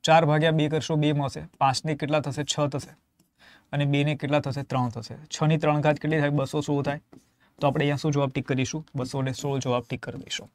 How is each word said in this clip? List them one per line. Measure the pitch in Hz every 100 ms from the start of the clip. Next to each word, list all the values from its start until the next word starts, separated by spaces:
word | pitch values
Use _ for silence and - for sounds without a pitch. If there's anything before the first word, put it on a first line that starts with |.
ચાર | - 160 165
ભાગ્યા | 151 165
બે | 160 151
કરશો, | 156 - 156
બે | 147
મળશે. | 147 135 151 156 _
પાંચને | 135 131 156 147
કેટલા | 143 151
થશે? | 147 131
છ | 143 - 147
થશે. | 143 - - _ _ _ _ - - _
અને | 143 143
બેને | 143 147 139
કેટલા | 135 147
થશે? | 143 135
ત્રણ | 139 127 123
થશે. | 113 113 - 156
છની | - 156 160
ત્રણ | 156 147
ઘાત | 147 147
કેટલી | 151 156
થાય? | 143
બસો | 147 135 151
સોળ | 147 143
થાય. | 143 143 _ - _ _ _ _
તો | 143
આપણે | 135
અહીંયા | 143 143
શું | 156
જવાબ | 143 139
ટિક | 135 131
કરીશું? | 131 127 160 156 139
બસો | 127 139
ને | 131
સોળ | 127 143 139
જવાબ | 131 123
ટિક | 117 120
કરી | - 123
દઈશું. | - - 101